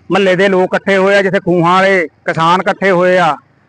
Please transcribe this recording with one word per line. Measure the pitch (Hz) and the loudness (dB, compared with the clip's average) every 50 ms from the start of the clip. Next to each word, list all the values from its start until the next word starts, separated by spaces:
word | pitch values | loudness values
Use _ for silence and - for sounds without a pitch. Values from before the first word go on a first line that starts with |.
| _ - | _ -4
ਮੁਹੱਲੇ | 170 190 202 190 185 | -2 0 0 0 0
ਦੇ | 170 196 202 | 0 0 0
ਲੋਕ | 185 180 185 - - | 0 0 0 -2 -2
ਇਕੱਠੇ | 180 - - 196 | -4 -2 -2 -2
ਹੋਏ | 196 185 196 202 | 0 0 2 2
ਆ, | 202 196 | 0 0
ਜਿੱਥੇ | 196 185 196 | 0 -2 -4
ਖੂਹਾਂ | - - 175 180 165 170 175 | -2 -2 -2 0 0 2 2
ਵਾਲੇ | 190 190 196 196 185 165 147 - _ _ | 2 2 2 0 0 -2 -4 -8 _ _
ਕਿਸਾਨ | - 165 156 165 165 175 185 | -8 -4 -2 0 0 0 0
ਇਕੱਠੇ | 185 202 185 - 190 196 | 0 -4 -4 -2 -2 0
ਹੋਏ | 190 170 180 180 180 185 | 0 2 2 2 2 2
ਆ। | 175 156 143 131 - _ _ _ _ | 0 0 -2 -4 -10 _ _ _ _